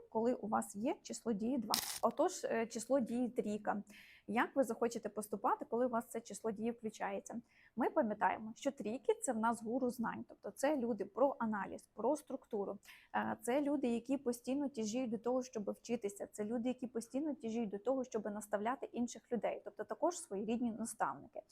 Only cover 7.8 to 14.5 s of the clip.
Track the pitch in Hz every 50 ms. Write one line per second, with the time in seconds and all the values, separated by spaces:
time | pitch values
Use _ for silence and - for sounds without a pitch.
7.8 | 254 381 - 330 285 214 214 208 214 185 - - 220 220 226 - - 285 - -
8.8 | 202 208 220 262 - - 453 466 - - 247 220 220 233 240 226 226 220 226 262
9.8 | 262 247 - - 220 185 - 202 233 - - - - 214 190 - - 277 311 277
10.8 | 226 233 240 202 - - - 220 254 285 262 - 233 220 214 202 190 180 160 202
11.8 | - - _ - 214 233 302 294 - - 254 262 - - - 208 196 208 202 196
12.8 | - - - - - - - 214 208 220 180 - - - 240 285 294 285 285 285
13.8 | 285 240 233 233 233 - 269 269 277 240 240 - - -